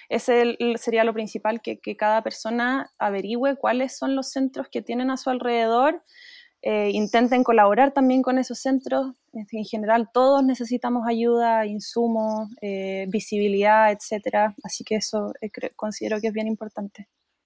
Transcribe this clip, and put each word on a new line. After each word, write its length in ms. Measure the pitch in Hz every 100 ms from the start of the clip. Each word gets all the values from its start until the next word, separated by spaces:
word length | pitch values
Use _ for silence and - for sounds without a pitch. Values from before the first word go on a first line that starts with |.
| -
ese 320 | 214 - 240
el, 160 | 240 -
el 180 | 240 226
sería 260 | - 226
lo 100 | 226
principal, 480 | 220 214 220 214 226
que, 180 | - 214
que 160 | - 208
cada 260 | 214 220
persona 680 | 220 - 220 240 247 269 - -
averigüe 580 | 208 196 196 233 269 269
cuáles 420 | - 247 254 -
son 180 | 269 269
los 160 | 262
centros 360 | 269 262 269 262
que 100 | 233
tienen 300 | 220 240 262
a 60 | 269
su 120 | 269
alrededor, 720 | 254 247 233 226 233 277 339 - - - - - _
eh, 280 | 220 214 208
intenten 520 | 202 214 233 240 247
colaborar 480 | 247 226 202 208 269
también 280 | 277 262 262
con 160 | 254 262
esos 220 | 254 233
centros. 560 | 269 269 269 262 269 254 _
En, 120 | 226 208
en 140 | 220 208
general, 440 | 220 214 233 214
todos 300 | 247 262 277
necesitamos 640 | 262 247 233 247 247 240 233
ayuda, 580 | 233 233 233 233 226 214
insumos, 840 | 208 - 233 233 226 220 214 214 226
eh, 440 | 208 196 190 190 190
visibilidad, 800 | 208 - 208 208 196 208 214 214
etcétera. 640 | 208 - 214 - 208 214 208
Así 200 | 202 -
que 120 | 214 214
eso, 380 | - 214 208 -
eh, 80 | 214
cre-, 220 | - - -
considero 440 | 214 - 220 214
que 80 | 220
es 60 |
bien 140 | 214 220
importante. 600 | 220 214 - 202 - 196 _ _ _